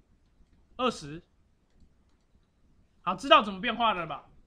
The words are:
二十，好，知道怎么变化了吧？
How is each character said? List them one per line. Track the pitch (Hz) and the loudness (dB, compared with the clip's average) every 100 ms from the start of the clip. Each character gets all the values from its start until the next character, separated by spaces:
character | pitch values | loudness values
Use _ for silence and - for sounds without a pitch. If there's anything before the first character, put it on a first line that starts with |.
| - _ _ _ - _ - - | -20 _ _ _ -20 _ -18 -4
二 | 247 | -4
十， | - 147 160 - _ _ _ _ _ - _ _ _ _ _ _ _ _ _ _ _ | -4 -8 -16 -18 _ _ _ _ _ -20 _ _ _ _ _ _ _ _ _ _ _
好， | - 185 | -8 -4
知 | 277 | 6
道 | 302 | 6
怎 | 208 | 6
么 | 190 | -4
变 | 233 220 | -6 0
化 | 233 | 0
了 | 185 160 | 0 -4
吧？ | 135 - - | -10 -14 -20